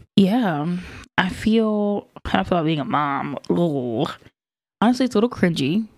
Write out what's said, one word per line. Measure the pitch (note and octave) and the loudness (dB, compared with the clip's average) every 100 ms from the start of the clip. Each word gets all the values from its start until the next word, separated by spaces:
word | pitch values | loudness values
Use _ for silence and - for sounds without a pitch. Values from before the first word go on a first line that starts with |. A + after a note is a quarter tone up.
| - - | -2 2
Yeah. | F#3+ A#3+ G#3 D3 D#3+ F3+ - - - - | 4 2 0 -2 -4 -6 -8 -16 -6 -2
I | F3+ | -2
feel, | - G#3+ A3+ A3 G#3 G#3 G3+ - - - | 0 2 2 2 0 0 -2 -6 -14 -2
how | F#3+ | 0
I | F#3+ | 2
feel | F3 | 0
about | D#3 | 0
being | D#3 | 0
a | B2 | -2
mom. | C#3+ C#3+ C#3 C#3+ C#3 - | -2 -2 -4 -6 -6 -2
Ugh. | F3 E3+ C#3 A#2+ A2+ D#3 - - _ _ _ _ - | 0 0 0 -2 -2 -4 -6 -18 _ _ _ _ 0
Honestly, | G#3+ B3 B3+ | 2 2 0
it's | |
a | G#3 | 2
little | A#3+ | 0
cringy | - F3 D#3+ C3+ G3+ A3 | 2 0 2 0 0 -2